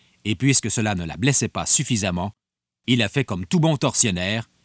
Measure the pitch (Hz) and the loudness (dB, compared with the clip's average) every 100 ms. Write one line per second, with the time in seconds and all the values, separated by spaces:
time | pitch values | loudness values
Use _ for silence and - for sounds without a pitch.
0 | _ _ 104 107 135 131 113 - 107 95 | _ _ -6 0 2 2 2 -2 -2 -2
1 | 82 73 131 131 107 95 85 - 143 117 | -4 -2 0 2 0 -4 0 0 2 0
2 | 98 87 98 - _ _ _ _ - 123 | 0 -2 -4 -8 _ _ _ _ 0 2
3 | 101 139 131 90 92 180 160 147 135 - | 2 0 -2 -4 -2 0 2 2 0 2
4 | 117 90 92 110 - _ | 0 0 -2 -4 -6 _